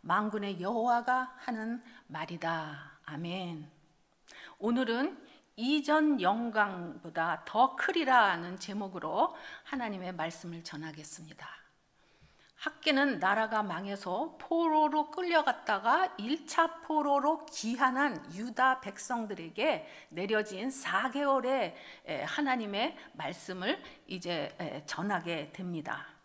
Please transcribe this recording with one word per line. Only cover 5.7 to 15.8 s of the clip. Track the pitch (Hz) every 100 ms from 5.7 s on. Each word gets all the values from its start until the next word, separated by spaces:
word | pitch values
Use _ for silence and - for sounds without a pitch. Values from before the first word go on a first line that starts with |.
| 302 285 302 302 269
영광보다 | 180 220 233 214 202 185 170 - 170 170 165 156 -
더 | 214 262 -
크리라"는 | - 349 269 247 208 170 175 190
제목으로 | - 202 196 190 156 180 330 - - -
하나님의 | - 269 226 196 185
말씀을 | 175 165 170 175 165
전하겠습니다. | 165 151 160 151 151 - 160 160 - - - _ _ _ _ _ - _ _ _
학개는 | 302 - 311 269 277 196
나라가 | 185 208 220 214
망해서 | 208 170 196 196 185 185 330 -
포로로 | - 330 330 311 302 302 302
끌려갔다가 | - 359 339 285 - - 196